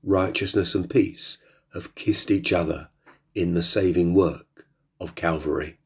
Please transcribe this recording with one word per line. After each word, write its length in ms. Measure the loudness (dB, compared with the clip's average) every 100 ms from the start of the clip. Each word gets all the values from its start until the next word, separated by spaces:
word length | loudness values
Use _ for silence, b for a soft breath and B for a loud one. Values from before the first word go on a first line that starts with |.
Righteousness 720 | 2 2 2 -2 -2 0 0
and 160 | -2 0
peace 480 | 0 0 -2 -4 -6 b b b -14
have 180 | -14
kissed 380 | -6 -2 0 2
each 200 | 0 2
other 380 | 0 0 -6 -10 _ b b _ -4
in 180 | 0
the 80 | 0
saving 540 | 2 2 2 2 4 4
work 500 | 4 -2 -14 _ _ _ _ _
of 140 | -14
Calvary. 640 | -4 -2 -2 -2 -4 -6 -14